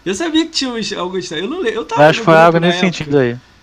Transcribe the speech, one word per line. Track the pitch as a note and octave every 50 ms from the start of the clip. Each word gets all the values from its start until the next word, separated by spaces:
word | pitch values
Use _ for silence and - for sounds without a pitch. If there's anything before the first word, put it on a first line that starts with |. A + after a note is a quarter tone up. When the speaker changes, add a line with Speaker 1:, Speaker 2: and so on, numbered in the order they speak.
| -
Speaker 1:
Eu | E3+ G3
sabia | G3 E4 E4+ D4+ D#4+ E4
que | D#4+
tinha | - - C4+ B3+
uns, | A#3+ A3+ G3+ -
algo | G3 E3+ F3 F3+ F#3 F#3
estranho. | E3+ - D#3+ D3+ F#3
Eu | A3
não | D#4 F#4
le-, | E4+ A3+ F3+
eu | A3 -
tava | - - -
Speaker 2:
Eu | D3 D#3+
acho | D#3 -
Speaker 1:
no |
Speaker 2:
que | A3+
foi | E3+ D#3+
Speaker 1:
grupo | D#3+ E3
Speaker 2:
algo | E3+ E3 E3+
Speaker 1:
na | E3
Speaker 2:
nesse | F3+ F3 -
Speaker 1:
época. | G3+ F#3 D#3+
Speaker 2:
sentido | - D#3 D3 C#3+ C#3+
aí. | B2+ A#2+ A#2+ B2+ _ _ _ _